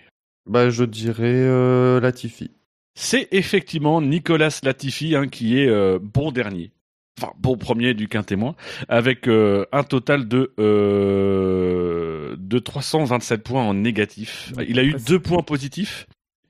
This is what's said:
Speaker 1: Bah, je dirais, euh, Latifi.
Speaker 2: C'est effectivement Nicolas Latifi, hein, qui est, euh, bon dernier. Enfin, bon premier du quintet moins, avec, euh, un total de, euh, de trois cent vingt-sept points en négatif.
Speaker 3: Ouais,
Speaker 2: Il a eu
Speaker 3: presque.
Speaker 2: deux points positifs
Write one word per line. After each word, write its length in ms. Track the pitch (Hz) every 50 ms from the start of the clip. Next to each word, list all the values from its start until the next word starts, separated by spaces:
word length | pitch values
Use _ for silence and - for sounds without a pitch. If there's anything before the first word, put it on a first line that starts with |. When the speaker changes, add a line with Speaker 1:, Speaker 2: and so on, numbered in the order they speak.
| _ _ _ _ _ _ _ _ _
Speaker 1:
Bah, 220 | - 101 120 123 123
je 140 | 120 113 123
dirais, 380 | 117 107 110 110 117 113 113 113
euh, 760 | 120 123 127 127 131 127 127 127 127 127 127 127 127 127 127
Latifi. 500 | 117 127 123 - - 117 - - 98 - _ _ _ _ _ _ _ _ _
Speaker 2:
C'est 340 | - - - - 254 247 -
effectivement 720 | - 196 175 - - 196 - - - 160 143 147 156 165
Nicolas 580 | 156 135 143 180 143 - 165 156 151 156 147 - -
Latifi, 500 | 135 127 - - 135 - - 147 160 156
hein, 140 | 139 143 131
qui 300 | - - 120 110 120 131
est, 80 | 139 131
euh, 300 | 110 104 98 95 95 92
bon 320 | 92 104 104 135 143 156 127
dernier. 400 | 123 117 107 98 87 82 - _ _ _ _ _ _ _ _ _ -
Enfin, 120 | - - - -
bon 180 | - 127 131
premier 380 | 110 - - 123 117 117 123 123
du 140 | 104 107 104
quintet 280 | - 110 104 - 101
moins, 200 | 95 110 131 170 - - - - - - -
avec, 380 | 120 117 117 127 127 - - 127
euh, 360 | 113 110 107 104 101 98 98 - -
un 120 | 143 143
total 420 | - - 131 110 - 147 143 127 107
de, 240 | 117 127 131 - _ -
euh, 1800 | 107 107 104 104 104 101 101 101 98 98 98 98 98 98 98 95 95 95 92 92 92 90 90 90 90 87 85 85 82 82 80 80 76 69 60 71
de 200 | 92 95 110 123
trois 240 | 107 - - 143 135
cent 220 | - - 156 156
vingt-sept 380 | 120 123 123 - - 120 107 -
points 180 | - 123 135 123
en 120 | 107 101
négatif. 800 | 98 104 120 113 101 104 101 - - 107 - - - - - 107
Speaker 3:
Ouais, 100 | - - -
Speaker 2:
Il 100 | 117 127
a 40 | 131
eu 60 | 139
Speaker 3:
presque. 160 | 151 139 113 117
Speaker 2:
deux 120 | 175 185
points 220 | - - 165 175 160
positifs 640 | - 151 139 135 139 - - 202 - - - - - _ _ _ _ _ _ _ _